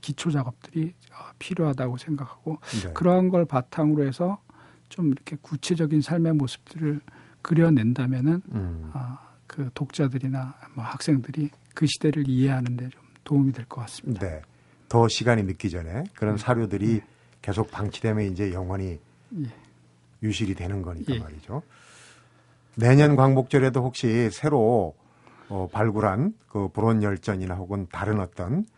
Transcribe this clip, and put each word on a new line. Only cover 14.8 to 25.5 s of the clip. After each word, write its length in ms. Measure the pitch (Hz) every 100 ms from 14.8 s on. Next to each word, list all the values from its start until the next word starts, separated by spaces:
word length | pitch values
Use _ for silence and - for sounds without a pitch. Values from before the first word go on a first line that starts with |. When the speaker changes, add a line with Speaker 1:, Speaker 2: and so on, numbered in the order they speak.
| -
Speaker 2:
더 200 | 117 113
시간이 340 | - 113 113
늦기 280 | 95 92 101
전에 340 | 87 82 104 190
그런 220 | - 107 107
Speaker 1:
네. 40 |
Speaker 2:
사료들이 460 | 123 120 110 101 107
Speaker 1:
네. 200 | 110 - _ _ _
Speaker 2:
계속 260 | - 101 107
방치되면 540 | - 104 - 113 107 101
이제 220 | 90 101
영원히 440 | 90 90 98 95 82 _ _ - 196
Speaker 1:
예. 100 | 127 - - _ _ _ _ -
Speaker 2:
유실이 320 | 110 101 101
되는 260 | 90 90 98
거니까 340 | 87 85 -
Speaker 1:
예. 40 | 117
Speaker 2:
말이죠. 440 | 76 76 - 131 - - - - - - _ _ _ _ _ -
내년 400 | 117 139 151 135
광복절에도 680 | 135 131 127 143 131 127
혹시 480 | 127 - 120 113 113
새로, 640 | - 147 143 110 120 82 - _ _ - - -